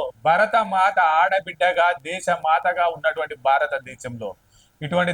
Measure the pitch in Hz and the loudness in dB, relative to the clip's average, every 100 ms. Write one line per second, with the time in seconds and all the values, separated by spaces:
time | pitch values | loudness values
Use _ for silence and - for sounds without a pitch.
0 | 147 - 151 175 214 226 202 190 190 190 | -4 -2 2 2 2 2 0 2 2 2
1 | 165 156 185 190 180 170 180 165 175 180 | 2 4 2 0 -4 0 0 2 2 0
2 | 151 180 180 170 156 160 180 180 175 156 | -6 -6 -4 -2 0 0 0 0 -2 0
3 | 160 160 151 143 131 139 147 139 131 127 | -4 -4 -6 -4 0 0 0 -4 -8 -14
4 | 127 120 107 - _ _ _ _ 151 175 | -14 -10 -12 -12 _ _ _ _ -4 -2
5 | 175 | -2